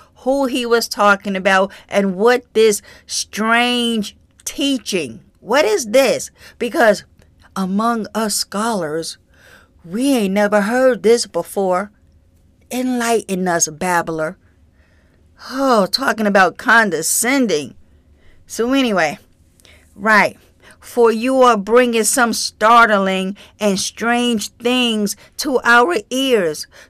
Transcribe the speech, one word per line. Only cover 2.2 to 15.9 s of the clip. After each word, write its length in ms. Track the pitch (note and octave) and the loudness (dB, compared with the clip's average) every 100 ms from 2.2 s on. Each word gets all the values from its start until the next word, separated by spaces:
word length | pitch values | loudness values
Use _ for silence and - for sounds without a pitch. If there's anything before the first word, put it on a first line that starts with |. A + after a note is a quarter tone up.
| A3+ B3 - | 2 0 0
this 260 | A3 A3 G#3 - - - | 2 2 2 -6 -20 -10
strange 1080 | - - - A3 A#3 B3 B3 A#3 A3+ G3+ - _ _ | -10 -8 -6 0 0 0 -2 -2 -4 -6 -12 _ _
teaching, 800 | - - C#4 C4 - F#3+ C3 A#2 _ _ | -14 -6 -4 -4 -4 -6 -6 -14 _ _
what 240 | F3 C4+ | -2 0
is 220 | G#4 G4+ A3+ | 0 -2 0
this? 440 | B3+ B3 C#3+ - _ - - | 2 2 0 -6 _ -20 -10
Because 460 | A#3 D4 A3+ G3+ - _ _ _ _ - | -6 0 2 2 -4 _ _ _ _ -8
among 500 | F#3 G3 A#3 A#3 G3 | -4 -2 -2 -2 -4
us 220 | G#3+ A3 - | -4 -4 -4
scholars, 840 | - G3+ A3+ G#3 D#3 D#3+ D#3+ - _ _ - - _ _ | -6 -4 -4 -4 -4 -6 -8 -14 _ _ -20 -20 _ _
we 280 | E3 G#3 C#4 | -10 -4 0
ain't 220 | B3+ G3 | 0 0
never 280 | G3+ G#3 G#3 | 0 2 0
heard 400 | G3+ B3+ C4 G#3+ | 0 2 2 2
this 240 | G3 A#3 G3+ | 2 2 0
before. 640 | E3+ E3+ G#3 F#3+ F3+ G#3 _ _ _ _ _ _ _ - | -8 -6 -4 -2 -2 -4 _ _ _ _ _ _ _ -10
Enlighten 760 | B3 B3+ B3 A#3 A3+ - F#3 F#3 | -6 -4 -2 0 -2 -2 -4 -2
us, 220 | E3+ D#3 | 0 -2
babbler. 680 | D3+ F#3 F3 E3 D#3+ D#3 F#3 _ _ _ _ _ _ _ _ _ _ - | -4 -2 -2 -2 -6 -6 -8 _ _ _ _ _ _ _ _ _ _ -12
Oh, 360 | C4 C4+ A3+ | -4 2 2
talking 400 | F3+ | 2